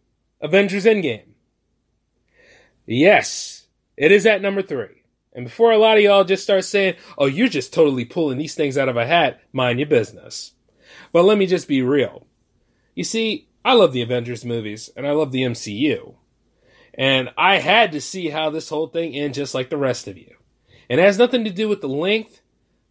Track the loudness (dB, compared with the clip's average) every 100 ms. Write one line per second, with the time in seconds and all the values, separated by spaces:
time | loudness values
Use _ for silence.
0 | _ _ _ _ -2 0 0 0 0 0
1 | -2 -8 _ _ _ _ _ _ _ _
2 | _ _ _ _ _ _ _ _ -6 2
3 | 4 4 0 -8 -14 -16 _ _ _ -2
4 | 2 4 4 0 -2 -6 -6 -8 -10 _
5 | _ _ _ -14 -10 0 4 6 6 6
6 | 6 4 4 0 0 0 0 0 0 -2
7 | -8 -2 -2 2 0 0 -4 2 2 2
8 | -4 -4 -4 -4 -6 -4 -2 0 -2 0
9 | 2 2 2 -2 _ -2 -2 0 2 2
10 | 0 -10 -18 -16 -16 _ _ _ _ -20
11 | -2 2 4 4 2 -2 -2 -2 2 0
12 | 0 -6 _ _ _ _ _ _ _ -10
13 | -6 -4 -4 -6 _ _ 0 4 4 2
14 | -4 -4 -6 -10 -8 -6 -6 -12 -16 -10
15 | -4 -2 -2 -2 -4 -4 -8 -4 -2 -2
16 | -6 -20 _ _ _ _ _ _ _ -4
17 | 0 0 -2 0 2 2 2 2 2 -2
18 | -10 -8 -8 -4 -6 -6 -8 -8 -6 -6
19 | -6 -6 -6 -6 -8 -6 -6 -4 -4 -4
20 | -10 -18 -20 _ _ _ _ _ -4 2
21 | 2 4 2 0 -4 -4 -4 -4 -4 -4
22 | -2 -2 -6 _ _ _ _ _ _